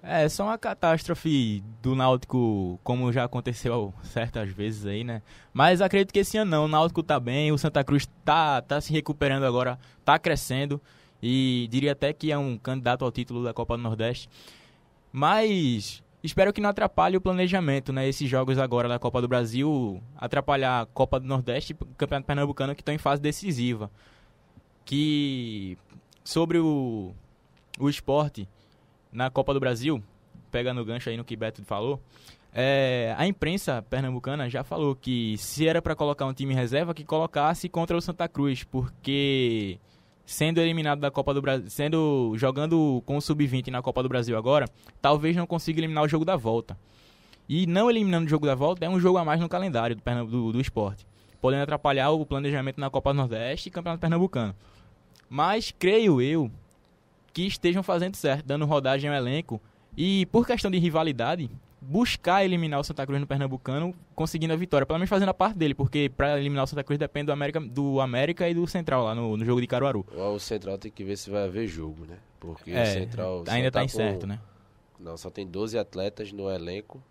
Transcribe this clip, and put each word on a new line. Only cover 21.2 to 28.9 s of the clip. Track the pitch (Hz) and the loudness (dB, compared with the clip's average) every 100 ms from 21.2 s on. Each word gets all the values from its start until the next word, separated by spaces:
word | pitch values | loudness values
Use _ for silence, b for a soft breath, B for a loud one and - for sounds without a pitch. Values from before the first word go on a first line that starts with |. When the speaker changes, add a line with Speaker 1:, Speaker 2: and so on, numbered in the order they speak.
| 131 | 0
Speaker 1:
Nordeste | 135 123 123 - | -2 0 -4 -4
e | 156 | -10
o | - 131 | -12 -4
Campeonato | 143 139 135 | -2 -2 -2
Pernambucano, | 143 143 139 135 143 | -2 -2 -2 -4 -4
que | |
estão | - | -4
em | 151 | -2
fase | 147 143 | 0 0
decisiva. | 147 151 202 131 123 113 104 b b b b b b b _ _ | 0 -2 -4 0 0 -2 -6 b b b b b b b _ _
Que | - 139 151 151 143 135 117 107 95 90 _ - _ _ | -4 0 2 2 0 -4 -6 -8 -8 -10 _ -20 _ _
sobre | - 160 165 170 | -4 0 2 4
o, | 160 147 127 110 92 98 - _ _ _ _ - | 2 2 -2 -4 -8 -12 -20 _ _ _ _ -2
o | 139 | -2
Sport | 143 - 139 147 - 98 b b b b | -2 0 2 2 -4 -14 b b b b